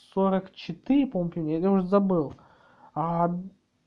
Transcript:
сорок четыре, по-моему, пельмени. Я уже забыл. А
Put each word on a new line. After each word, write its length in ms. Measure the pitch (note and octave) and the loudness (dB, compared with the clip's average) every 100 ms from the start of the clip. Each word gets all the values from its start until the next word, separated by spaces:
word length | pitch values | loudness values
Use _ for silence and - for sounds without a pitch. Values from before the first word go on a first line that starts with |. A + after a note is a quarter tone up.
| _ | _
сорок 400 | F#3+ F#3+ F#3+ F#3+ | 0 0 0 -4
четыре, 520 | - - E3+ - C#4 C4 | -12 -14 -8 0 2 2
по-моему, 240 | F3+ F3 | -2 -4
пельмени. 320 | E3+ D#3 E3 | -4 -4 0
Я 80 | F#3+ | 2
уже 160 | G3 F3+ | 2 2
забыл. 480 | G3+ G3 F3 C3+ - - _ _ _ - | 2 2 2 0 -6 -20 _ _ _ -10
А 400 | D3+ E3 E3+ F3 F3 F#3+ - _ _ | -4 -2 0 0 -2 -10 -16 _ _